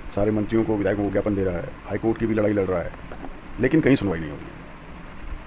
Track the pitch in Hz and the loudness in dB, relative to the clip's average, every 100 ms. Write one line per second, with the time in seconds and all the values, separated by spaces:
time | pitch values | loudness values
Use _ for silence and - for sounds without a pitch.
0 | - - 107 107 101 113 110 107 95 104 | -6 0 2 2 2 2 4 2 2 2
1 | 101 98 104 98 92 85 - - - 104 | 2 2 2 2 0 0 -4 -10 -6 0
2 | 110 110 113 110 104 104 92 90 82 - | 0 2 2 2 4 2 2 0 -2 -8
3 | - - - - - - 127 160 127 135 | -12 -12 -10 -12 -8 0 4 6 6 4
4 | 98 82 76 71 - - - - - - | 4 -2 -4 -8 -12 -14 -16 -16 -16 -14
5 | - - - - | -14 -12 -10 -10